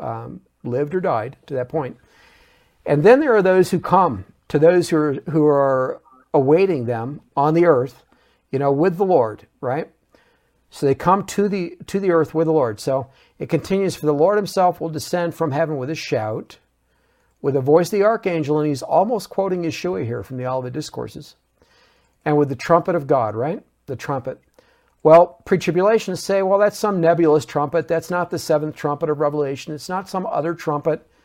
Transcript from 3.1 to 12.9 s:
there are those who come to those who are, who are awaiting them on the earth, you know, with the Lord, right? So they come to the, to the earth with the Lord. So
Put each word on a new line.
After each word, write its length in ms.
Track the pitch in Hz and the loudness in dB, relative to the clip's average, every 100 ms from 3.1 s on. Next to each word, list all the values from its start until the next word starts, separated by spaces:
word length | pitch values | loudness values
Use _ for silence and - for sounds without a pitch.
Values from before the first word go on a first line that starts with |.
| 269 | 6
there 160 | 302 214 | 4 2
are 60 | |
those 280 | 185 185 175 | 4 4 2
who 80 | 175 | 0
come 460 | - 180 175 104 - _ - | 2 2 2 -2 -12 _ -4
to 100 | 147 | 2
those 300 | 160 180 170 | 4 4 2
who 80 | 160 | 0
are, 160 | 151 139 - | 0 -2 -2
who 160 | 156 151 | 2 4
are 540 | 139 139 131 131 - _ _ _ | 4 2 2 -2 -6 _ _ _
awaiting 540 | 151 135 165 190 151 117 | 0 4 4 4 0 -2
them 340 | 117 120 160 - - | -4 -6 -12 -8 0
on 180 | 143 | 2
the 120 | 165 175 | 4 4
earth, 360 | 131 135 - _ _ _ _ _ | 4 0 -6 _ _ _ _ _
you 80 | 135 | -2
know, 140 | 139 | 0
with 240 | 139 185 170 | 2 0 0
the 80 | |
Lord, 420 | 196 165 113 107 - _ | 2 2 2 -4 -18 _
right? 320 | 131 143 - _ _ _ _ _ _ _ _ | -6 -6 -8 _ _ _ _ _ _ _ _
So 160 | - 139 | -4 -2
they 100 | 131 | 0
come 280 | 175 196 185 | 2 0 0
to 220 | - 202 | -2 -2
the, 300 | 196 170 - - | -2 -6 -10 -8
to 140 | 196 | -2
the 100 | 190 | 2
earth 240 | 165 147 | 2 2
with 140 | 160 160 | 0 0
the 40 | |
Lord. 280 | 156 120 104 | 2 0 -2
So 260 | - | -4